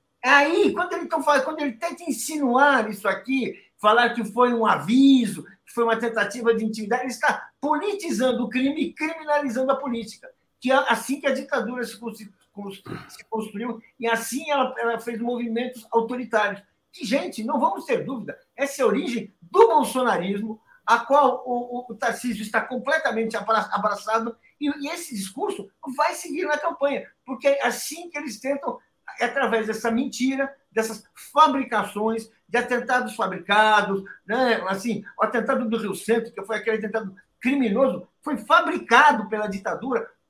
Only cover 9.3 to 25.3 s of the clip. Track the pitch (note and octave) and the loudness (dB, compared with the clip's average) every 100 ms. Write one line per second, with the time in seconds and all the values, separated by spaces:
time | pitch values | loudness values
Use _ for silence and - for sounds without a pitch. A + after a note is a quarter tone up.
9.3 | D4 C#4+ A3+ C4 - C#4 A#3 A3 - - | 0 0 0 0 0 -2 -6 -8 -14 -20
10.3 | - _ _ B3+ C4 C4 A3+ - C#4 C#4+ | -20 _ _ 2 4 4 0 0 -2 0
11.3 | - - A#3 A3+ B3 A3+ - A3+ - G#3 | -2 -2 -2 -2 -4 -6 -8 -12 -12 -16
12.3 | - _ - G3+ G3 - - - - - | -20 _ -14 -12 -12 -12 -14 -14 -20 -8
13.3 | A3 G#3+ G3+ A#3+ A3+ - - A3+ A3+ - | -6 -6 -6 -8 -8 -14 -6 -2 -2 -2
14.3 | C4 D#4+ C#4+ C4 - A#3 A3+ A#3+ A3+ A#3+ | -6 0 2 2 0 -2 -2 -4 -4 -4
15.3 | A#3+ A#3+ A3+ B3+ - - A3+ A3+ B3 B3 | -2 -2 -2 -4 -6 -2 0 2 -2 -2
16.3 | A3 G#3 G3 - _ _ - A#3+ C#4 F4+ | 0 0 -2 -12 _ _ -12 -2 0 0
17.3 | - A3 C#4+ D#4+ G4 - A3+ D3 C4 - | -6 -4 0 0 0 -2 -2 -2 -8 -8
18.3 | - _ - C#4 - A#3+ G3+ C#4+ A#3 - | -14 _ -6 -6 2 2 2 0 -4 -8
19.3 | _ - F#4 A4+ D#4 A#3+ C4 B3 F3+ F#3 | _ 0 4 4 4 2 0 0 0 -2
20.3 | G3+ A3 A3 _ _ - A#3 - C#4+ C4 | -4 -6 -10 _ _ 0 0 4 4 4
21.3 | B3 B3+ B3 A#3+ B3 B3 A3 A#3+ A3+ B3 | 2 -4 -6 -4 -8 -10 -6 -4 -2 -4
22.3 | G3+ G#3+ A3+ G3+ A#3+ C#4 D#4+ C4+ A3 A3+ | -6 -4 -4 -4 -4 -2 0 0 -2 -2
23.3 | G#3 G3 A3 - G3 G#3 G3+ - A3 A3+ | -4 0 0 0 -2 -2 -4 -2 -2 -2
24.3 | - _ _ D4 D4 C#4+ F4 - A3 F#3+ | -8 _ _ -4 -4 -6 -8 -8 -8 -8